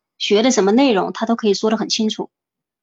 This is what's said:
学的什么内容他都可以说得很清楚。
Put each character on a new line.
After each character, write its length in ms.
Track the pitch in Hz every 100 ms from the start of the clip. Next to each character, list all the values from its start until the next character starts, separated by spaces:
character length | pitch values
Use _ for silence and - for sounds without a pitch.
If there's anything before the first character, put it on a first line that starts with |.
| _ _
学 260 | - 208
的 80 | 247
什 120 | 220
么 80 | 190
内 220 | 226 277
容 180 | 214 -
他 140 | 185 226
都 100 | 233
可 120 | 214
以 60 |
说 160 | 196 220
得 80 | 220
很 120 | 202
清 200 | - 220
楚。 200 | - - _ _ _ _ _